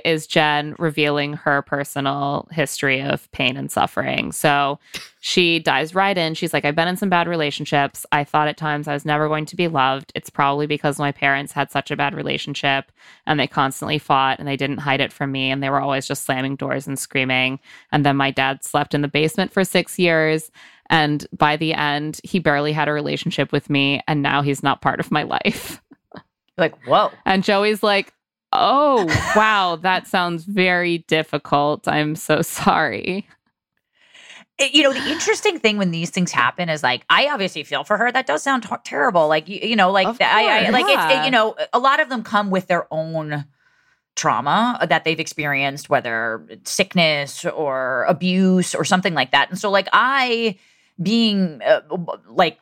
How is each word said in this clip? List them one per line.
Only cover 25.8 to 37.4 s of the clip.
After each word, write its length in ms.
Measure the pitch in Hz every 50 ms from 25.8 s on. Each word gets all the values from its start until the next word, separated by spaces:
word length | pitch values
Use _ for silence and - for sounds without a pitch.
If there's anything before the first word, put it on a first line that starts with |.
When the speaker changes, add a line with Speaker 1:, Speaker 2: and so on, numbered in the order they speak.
| _
Speaker 1:
<laughs> 60 | _ - - _ _ - - - _ _ _ _ _ _ -
Speaker 2:
Like, 160 | 165 151 - - -
whoa. 240 | 120 147 190 214 - - - -
Speaker 1:
And 180 | 180 190 196 185
Joey's 380 | - 202 196 208 214 214 202
like, 320 | - 208 202 196 190 - _ _ _ _ _ _ _ _
"Oh, 540 | - - - 196 247 277 302 294 269 233 185 160 156 - - - -
wow, 400 | 214 214 214 214 202 190 180 170 160
that 240 | 170 185 185 180 -
sounds 380 | - - 190 175 175 170 165 165
very 540 | 196 202 196 185 185 180 175 175 175 170 165 -
difficult. 800 | - 160 160 156 - - 147 - - 151 143 143 147 151 - -
I'm 300 | - 147 151 151 151 156
so 240 | - - - 151 147
sorry." 880 | 170 - - - - 202 180 - 160 131 98 104 - - 180 196 - _ _ _ _ _ _ _ _ _ _ _ _ _ _ _ _ _ - - - - - - - _ _ -
Speaker 2:
It, 140 | 277 269 277
you 80 | 294
know, 100 | 294 269 269
the 160 | 269 - 254
interesting 480 | 311 339 - 415 440 - - 427 349 -
thing 180 | - 220 208
when 140 | 208 196 180
these 180 | 165 165 170 170
things 240 | - 190 175 -
happen 380 | - 127 120 123 - - 175 165
is, 120 | 156 147
like, 220 | 147 123 123 120 - -
I 180 | - 202 262 294
obviously 340 | 294 220